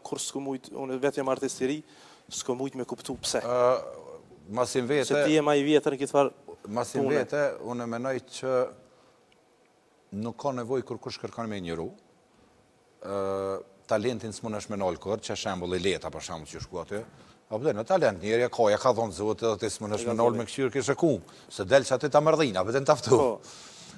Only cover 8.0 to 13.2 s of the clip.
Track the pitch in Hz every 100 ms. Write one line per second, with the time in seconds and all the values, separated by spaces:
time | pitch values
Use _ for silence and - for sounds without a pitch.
8 | 131 127 123 - 131 127 127 - - _
9 | _ _ _ _ _ _ _ _ _ _
10 | _ 101 113 110 143 127 113 131 - 113
11 | 123 - 107 107 113 104 85 82 82 -
12 | _ _ _ _ _ _ _ _ _ _
13 | - 101